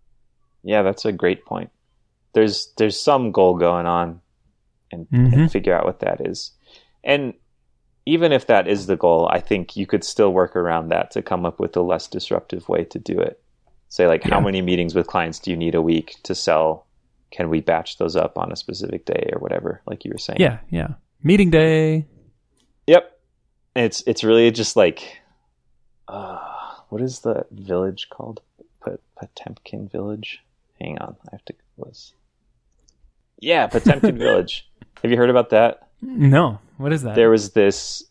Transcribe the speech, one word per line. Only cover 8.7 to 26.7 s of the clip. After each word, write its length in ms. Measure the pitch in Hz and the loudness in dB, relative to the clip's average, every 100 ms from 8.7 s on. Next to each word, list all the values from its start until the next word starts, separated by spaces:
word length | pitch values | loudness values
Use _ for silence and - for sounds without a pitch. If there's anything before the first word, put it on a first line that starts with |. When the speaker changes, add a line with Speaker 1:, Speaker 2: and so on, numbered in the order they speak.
| 101 95 | -2 -2
Speaker 1:
the 100 | 90 | 0
goal, 300 | 87 82 82 | 4 4 2
I 80 | 85 | 0
think 360 | - 101 85 - | 0 -4 -4 -8
you 100 | 95 | -4
could 180 | 101 | -4
still 280 | - - 104 | -4 0 2
work 220 | 92 87 92 | 2 0 0
around 340 | 87 82 82 | -2 -2 -2
that 220 | 85 - | -4 -4
to 100 | - | -6
come 240 | - 90 85 | -4 -4 -4
up 140 | - | -4
with 160 | - 90 | -4 -2
a 40 | |
less 260 | 87 82 - | -2 -2 -4
disruptive 600 | - - - - 87 - | -12 -4 -6 -6 -12 -4
way 140 | 85 85 | -4 -4
to 140 | - | -10
do 200 | - 90 | -6 -4
it. 220 | - - _ _ _ _ _ | -4 -6 _ _ _ _ _
Say, 200 | - 87 | 0 2
like, 160 | 82 | 2
how 140 | - 101 | 2 0
Speaker 2:
Yeah. 60 | 101 | 0
Speaker 1:
many 160 | 95 | -2
meetings 320 | 90 90 85 | -2 0 0
with 140 | 90 85 | -2 -2
clients 320 | 92 82 80 | -2 -4 -6
do 100 | - | -8
you 60 | 85 | -4
need 160 | 82 82 | -2 0
a 60 | |
week 360 | 80 82 80 - | 0 0 -4 -14
to 120 | - 92 | -10 -6
sell? 500 | - 80 80 80 _ _ _ _ _ | 0 2 2 -2 _ _ _ _ _
Can 180 | - 85 | -8 -2
we 120 | 80 | -2
batch 360 | 78 82 - - | 0 -2 -4 -6
those 180 | 87 80 | -4 -2
up 220 | 82 - | -4 -4
on 140 | 87 | -10
a 40 | - | -10
specific 500 | - 95 95 - - | -12 -12 -10 -10 -6
day 240 | - - | -6 -4
or 60 | 90 | -6
whatever, 420 | 92 90 87 - - | -6 -6 -8 -10 -12
like 180 | 98 - | -12 -12
you 60 | |
were 60 | - | -12
saying? 200 | - 156 | -8 0
Speaker 2:
Yeah, 200 | 160 113 - | 0 0 -8
yeah. 200 | 165 - - _ _ | -6 -6 -10 _ _
Meeting 260 | 147 202 185 | 4 6 6
day. 560 | 160 160 156 156 156 151 _ _ _ _ _ _ _ - | 6 4 4 2 0 -4 _ _ _ _ _ _ _ 6
Speaker 1:
Yep. 240 | 170 - _ _ _ _ _ _ 127 | 6 6 _ _ _ _ _ _ -2
It's, 280 | 113 - - | -2 -2 -4
it's 160 | 113 | 0
really 260 | 110 113 117 | 4 6 6
just 240 | 113 107 117 | 4 -2 4
like, 460 | 90 - - - _ _ _ _ _ _ _ _ - | 2 2 -14 -20 _ _ _ _ _ _ _ _ -18
uh, 300 | - - - - - - | -14 -14 -14 -16 -16 -16